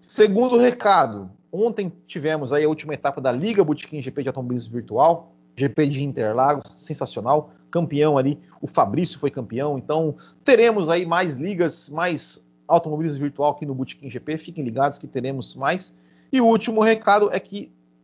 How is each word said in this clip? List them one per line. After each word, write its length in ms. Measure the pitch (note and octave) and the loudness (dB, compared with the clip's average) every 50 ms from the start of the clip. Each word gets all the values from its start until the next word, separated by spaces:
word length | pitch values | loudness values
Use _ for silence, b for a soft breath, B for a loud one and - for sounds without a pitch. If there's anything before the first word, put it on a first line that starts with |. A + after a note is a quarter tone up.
| _ | _
Segundo 500 | - - - G#3+ G#3 F#3 A3 B3 B3+ B3 | -6 4 4 4 6 6 2 2 4 4
recado, 720 | A#3 B3 B3 A#3+ - - G#3 F#3+ E3+ C#3 A#2 G#2+ G2+ F#2+ F#2 - _ _ - | 4 4 4 2 2 2 4 6 6 4 2 -2 -8 -12 -14 -18 _ _ -10
ontem 400 | - F3+ A3 A#3 G#3 A3 G3 E3+ - - _ | -4 -2 -2 0 0 -4 -6 -6 -8 -12 _
tivemos 440 | - - E3+ C#3 D#3 D#3 D3+ C#3 A#2+ C#3 | -14 -10 -4 -4 -2 -2 -2 -2 0 0
aí 100 | D3 D3+ | 2 2
a 60 | D3+ | 2
última 260 | D#3 D3+ - D3+ D3 | 0 -2 -6 -10 -8
etapa 260 | - - C#3+ C#3 D3 | -4 -4 -4 -4 -2
da 100 | B2+ C3 | -2 -2
Liga 320 | A#2+ B2+ E3+ A3 A3 G3+ F3+ | 0 0 -2 -2 2 2 2
Botequim 380 | D3+ D3 - - - D3+ D3 | 2 2 -4 -6 -12 -12 -10
G 80 | A#2 C3 | -10 -8
P 140 | - D3 B2+ | -8 -6 -6
de 60 | C3 | -6
Automobilismo 440 | - C3+ B2 B2 B2 A#2+ A2 A2+ A2+ | -6 -6 -6 -6 -6 -6 -6 -8 -10
Virtual, 600 | A#2+ - - G#2+ A#2+ C#3+ E3 E3+ E3 - _ _ _ _ _ - | -10 -8 -4 0 4 4 4 4 2 -4 _ _ _ _ _ -6
G 140 | - C3+ C#3 | -4 -4 -2
P 180 | - D#3+ D3+ | 0 0 0
de 160 | C#3+ C#3+ C3+ C#3+ | 0 0 -4 -4
Interlagos, 680 | C#3 - C3 A2+ G#2+ A2 B2 C3 C#3+ D3 C#3 - - - | -6 -4 -4 -2 -2 0 2 2 2 2 0 -4 -14 -20
sensacional, 760 | - - - D3+ - C#3 - - A#2 G2+ B2 D3 D3+ D3 B B B B B | -20 -12 -12 -8 -8 -8 -8 -8 -6 -2 0 0 0 0 B B B B B
campeão 480 | - E3+ E3 - D3 C#3+ D3+ D#3 D3 | -4 -2 -2 0 2 2 4 4 4
ali, 220 | C3+ C3 C#3 D3 - B B B B | 2 2 0 -2 -4 B B B B
o 60 | - | -10
Fabrício 540 | - - E3+ B2 G2+ G#2+ D3+ F3+ E3 - - | -4 0 0 2 2 2 -2 -2 -4 -6 -4
foi 100 | D3 C#3 | -6 -4
campeão, 480 | - C#3 A#2 F#2 A2 A#2+ C#3+ D3+ C#3+ | -4 -6 -10 -8 -6 -4 -4 -4 -4
então 380 | C3 - - D3+ D#3+ E3 D3+ C#3 B B B B B - | -6 -4 -4 -2 -2 0 -2 -4 B B B B B 2
teremos 460 | C#4 B3+ A3 A#3 A#3 A3 G#3 E3+ D#3 | 4 6 6 6 4 4 2 0 0
aí 160 | E3+ F3+ F3+ | 0 0 0
mais 300 | E3 E3+ F3 F#3+ E3+ C#3 | 0 0 0 0 -2 -4
ligas, 540 | B2 D3+ G3 G#3 E3 F3 D#3 - - - - | -6 -6 -6 -2 -2 -2 -2 -2 -6 -12 -10
mais 540 | C#3+ D#3+ F3 F3+ E3 - - - - - _ _ _ _ _ | -6 -4 -4 -4 -4 -4 -6 -8 -10 -12 _ _ _ _ _
automobilismo 520 | - D#3+ E3+ - D#3 D3+ D3+ E3 D#3+ C#3+ C3+ | 2 2 2 2 0 -4 -4 -4 -4 -4 -4
virtual 340 | C#3+ D3 C#3+ - C#3+ D3 C#3+ | -6 -6 -4 0 -2 -2 -2
aqui 120 | - D3+ | -2 -8
no 80 | C#3+ C3+ | -8 -6
Botequim 360 | C3 C3 - - _ C#3 C3 | -6 -8 -8 -10 _ -16 -14
G 100 | A2 B2 | -12 -12
P, 180 | - D3+ D#3 | -8 -8 -8
fiquem 240 | D#3 D#3 F3+ E3+ E3+ | -8 -8 -12 -10 -8
ligados 360 | C#3 A#2+ A2 C3 C#3 D3 C#3 | -8 -6 -2 0 0 0 0
que 100 | - - | -4 -14
teremos 480 | - - C3+ A#2+ C3 C#3 C3 - - - | -10 -8 -6 -6 -6 -6 -8 -10 -12 -10
mais. 420 | B2 C3+ D3 F3 F#3+ - - _ b b b b b b b | -6 -2 -2 -2 -2 -4 -10 _ b b b b b b b
E 100 | - C4 | 0 2
o 40 | A#3 | 4
último 360 | A3+ A3+ G#3+ - B3 A3 A3 | 4 4 4 2 0 2 2
recado 480 | G#3+ A3+ A3 A3 - G#3 G3+ G#3 G#3 - | 4 4 4 4 4 4 4 6 4 2
é 80 | - G3 | 0 -2
que 320 | G3 - G3 G3+ - - _ _ _ _ _ _ | -6 -6 -12 -12 -12 -14 _ _ _ _ _ _